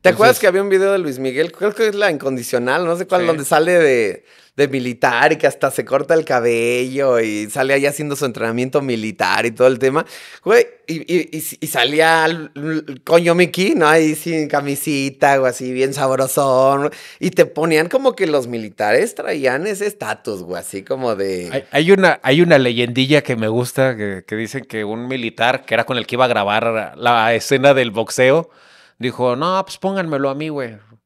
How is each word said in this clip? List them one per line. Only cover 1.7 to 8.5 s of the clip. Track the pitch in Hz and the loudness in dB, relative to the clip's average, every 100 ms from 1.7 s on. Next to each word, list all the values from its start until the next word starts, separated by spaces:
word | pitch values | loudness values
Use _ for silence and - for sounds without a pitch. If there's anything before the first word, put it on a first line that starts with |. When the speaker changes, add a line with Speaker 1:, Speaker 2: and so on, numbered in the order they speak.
Speaker 1:
que | 208 220 | 0 -2
es | 202 | 0
la | 202 | 0
incondicional, | 147 135 131 120 127 123 143 175 | 0 -4 -4 -4 -2 0 0 0
no | 175 | -4
sé | 185 | 0
cuál, | 180 | 0
Speaker 2:
Sí. | 170 | 0
Speaker 1:
donde | 160 135 | -2 0
sale | 156 165 175 | 2 4 4
de, | 151 123 104 85 _ _ _ - | 4 2 0 -4 _ _ _ -2
de | 143 | 0
militar | 135 123 117 131 120 147 | 0 -6 -2 0 4 2
y | 160 | 4
que | 139 | 0
hasta | - 139 | 0 -2
se | - 113 | -2 -2
corta | 135 147 | -2 2
el | 160 156 | 0 2
cabello | 127 117 117 117 123 131 135 135 120 | 0 2 0 0 0 -2 -2 0 2
y | 113 107 107 | 0 -4 -6
sale | 139 135 | -4 0
ahí | 139 143 | 2 0
haciendo | 143 151 139 | -2 -6 -4
su | 139 | -4
entrenamiento | 110 113 | -4 -4